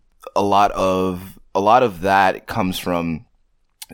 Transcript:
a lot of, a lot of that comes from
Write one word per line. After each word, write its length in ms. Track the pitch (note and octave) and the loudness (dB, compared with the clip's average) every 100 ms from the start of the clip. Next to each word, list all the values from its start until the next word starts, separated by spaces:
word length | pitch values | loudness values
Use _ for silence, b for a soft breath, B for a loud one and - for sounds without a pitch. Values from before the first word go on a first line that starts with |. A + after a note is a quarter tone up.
| _ _ - | _ _ -6
a 60 | G2 | -2
lot 300 | G2+ G2 G#2 | 2 2 2
of, 680 | F#2 F#2+ F#2 F#2 F2+ F#2 - _ | 0 0 0 -2 -4 -12 -20 _
a 60 | G2 | -2
lot 220 | G2+ B2+ | 4 4
of 180 | A#2+ E2+ | 2 -2
that 460 | F#2+ G2 F#2+ - - | 0 4 2 0 -8
comes 300 | A#2 F#2 F#2 | -4 -2 -4
from 460 | F2+ F2 E2+ D#2 - _ _ _ _ _ - | -4 -4 -4 -6 -12 _ _ _ _ _ -20